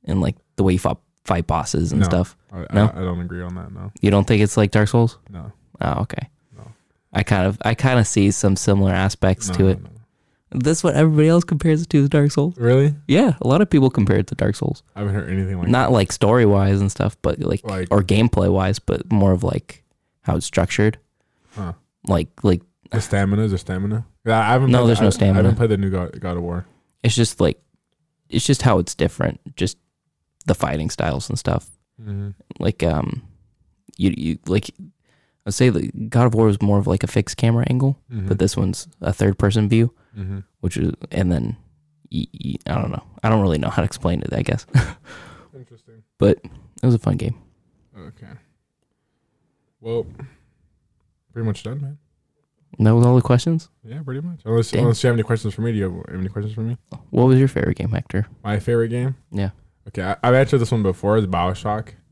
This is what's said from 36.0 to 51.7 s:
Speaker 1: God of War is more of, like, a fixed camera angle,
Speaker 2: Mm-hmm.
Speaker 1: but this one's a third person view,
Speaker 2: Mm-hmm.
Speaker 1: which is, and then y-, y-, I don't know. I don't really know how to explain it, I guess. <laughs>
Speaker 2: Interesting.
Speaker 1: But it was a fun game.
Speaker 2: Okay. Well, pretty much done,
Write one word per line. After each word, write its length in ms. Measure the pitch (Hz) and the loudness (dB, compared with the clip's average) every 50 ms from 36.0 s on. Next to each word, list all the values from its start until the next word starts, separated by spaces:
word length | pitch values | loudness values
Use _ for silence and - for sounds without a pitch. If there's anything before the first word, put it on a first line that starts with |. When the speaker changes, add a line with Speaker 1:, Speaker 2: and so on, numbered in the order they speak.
| 107 110 | -12 -2
Speaker 1:
God 180 | - 117 120 | 0 2 2
of 60 | 123 113 | 2 2
War 140 | 110 113 107 | 4 4 4
is 120 | 101 101 | 2 2
more 160 | 104 101 101 | 0 2 2
of, 100 | 101 101 | 2 2
like, 160 | - 92 - - | 0 -2 -2 -2
a 40 | |
fixed 280 | - - 107 104 - - | -2 -2 -2 -2 -2 -4
camera 280 | - - 117 117 117 - - | -2 0 0 2 0 0 0
angle, 280 | 127 127 135 135 139 _ _ _ | 0 0 0 -2 -2 _ _ _
Speaker 2:
Mm-hmm. 160 | 120 107 95 | -8 -8 -4
Speaker 1:
but 120 | 98 98 101 | -4 -2 0
this 160 | 92 98 - | 0 -2 0
one's 300 | 98 98 92 95 - - - _ _ | -2 -2 -4 -4 -6 -12 -18 _ _
a 100 | 85 85 95 | -4 -4 -2
third 240 | - 101 101 95 | 0 0 0 0
person 300 | - - 101 107 110 107 | 2 0 0 2 0 0
view, 260 | 101 113 113 113 117 _ _ _ _ - | 2 2 2 2 0 _ _ _ _ -14
Speaker 2:
Mm-hmm. 220 | 101 98 95 98 95 95 _ _ _ | -12 -10 -10 -10 -10 -12 _ _ _
Speaker 1:
which 140 | - 92 - | -8 -6 -4
is, 160 | - - 85 - _ - - | -2 -4 -4 -4 _ -12 -8
and 200 | - - 92 90 | -4 -2 0 0
then 240 | 85 67 58 - - - _ _ _ _ _ _ _ _ _ _ | 0 -2 -2 -6 -8 -10 _ _ _ _ _ _ _ _ _ _
y-, 140 | - - - - - | -8 -8 -8 -8 -12
y-, 220 | - - 71 - - _ | -12 -10 -10 -10 -8 _
I 80 | - - - | -4 -4 -4
don't 80 | - - | -4 -4
know. 120 | - - - - - - - | -6 -10 -12 -16 -14 -4 0
I 60 | 110 | 0
don't 120 | 110 110 | 2 2
really 180 | 98 92 80 76 | 2 2 0 0
know 100 | - - | -2 -2
how 140 | - - 80 | -2 -2 -2
to 20 | |
explain 360 | - - - - 85 85 - 50 | -2 -6 -4 -4 -2 -2 -2 -4
it, 100 | - - | -4 -4
I 80 | - | -4
guess. 240 | - - - - - _ - | -2 -2 -4 -4 -6 _ 2
<laughs> 840 | 127 - - - - _ - - - - - - - - _ _ | 2 2 2 -8 -18 _ -20 -20 -20 -20 -20 -20 -20 -20 _ _
Speaker 2:
Interesting. 460 | 131 123 _ 120 110 _ _ 113 113 _ _ _ | -20 -20 _ -20 _ _ _ -20 -20 _ _ _
Speaker 1:
But 220 | _ - 107 - - - | _ 2 2 2 2 -4
it 400 | - - - - - _ - - | -20 -20 -20 -20 -20 _ -2 0
was 100 | 127 120 | 2 2
a 40 | 107 | 2
fun 160 | - 104 98 | 0 -2 -4
game. 180 | - - - 120 - - _ _ _ _ _ _ _ _ _ _ | -2 -4 -6 -8 -8 -14 _ _ _ _ _ _ _ _ _ _
Speaker 2:
Okay. 340 | 95 85 - - _ - - - - _ _ _ _ _ _ _ _ _ _ _ _ _ _ _ _ _ _ _ _ _ _ _ _ _ _ _ _ | -20 -20 -20 -20 _ -20 -20 -20 -20 _ _ _ _ _ _ _ _ _ _ _ _ _ _ _ _ _ _ _ _ _ _ _ _ _ _ _ _
Well, 260 | - 113 117 117 107 - - - 139 131 _ _ _ _ _ _ _ _ _ _ _ _ _ _ _ _ _ _ _ _ _ | -6 -4 -4 -2 -4 -6 -12 -16 -18 -18 _ _ _ _ _ _ _ _ _ _ _ _ _ _ _ _ _ _ _ _ _
pretty 120 | 117 113 | -6 -6
much 180 | 110 98 - - | -6 -6 -6 -8
done, 180 | 110 | -12